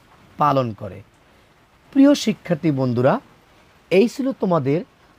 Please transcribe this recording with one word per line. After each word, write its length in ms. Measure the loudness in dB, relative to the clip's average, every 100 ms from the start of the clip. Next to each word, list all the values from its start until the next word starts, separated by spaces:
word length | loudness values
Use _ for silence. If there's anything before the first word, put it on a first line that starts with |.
| _ _ -14 -4
পালন 280 | 0 0 -2 -6
করে। 180 | -14 -16 -20 _ _ _ _ _ _ _ _
প্রিয় 200 | 4 4 4
শিক্ষার্থী 460 | -2 -6 -4 -4 -2 0
বন্ধুরা, 340 | -2 0 0 0 -6 _ _ _ _ _ -2
এই 160 | 2 2
ছিল 120 | 0 -6 -4
তোমাদের 380 | -2 0 0 -2 -4 _ _